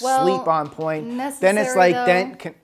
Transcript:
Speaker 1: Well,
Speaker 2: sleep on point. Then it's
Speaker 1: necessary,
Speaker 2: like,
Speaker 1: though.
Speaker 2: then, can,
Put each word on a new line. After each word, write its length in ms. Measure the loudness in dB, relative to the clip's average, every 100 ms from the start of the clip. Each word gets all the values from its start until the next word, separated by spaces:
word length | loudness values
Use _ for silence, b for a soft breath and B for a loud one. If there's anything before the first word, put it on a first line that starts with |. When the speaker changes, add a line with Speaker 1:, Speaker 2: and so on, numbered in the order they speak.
Speaker 1:
Well, 240 | -2 0 2
Speaker 2:
sleep 220 | 0 0
on 220 | -2 -2
point. 360 | -6 -6 -6 -6
Then 120 | -8 -8
it's 140 | 0
Speaker 1:
necessary, 360 | 2 2 0 4
Speaker 2:
like, 160 | 4 4
Speaker 1:
though. 100 | 2
Speaker 2:
then, 280 | 2 0 -8
can, 200 | -16 -16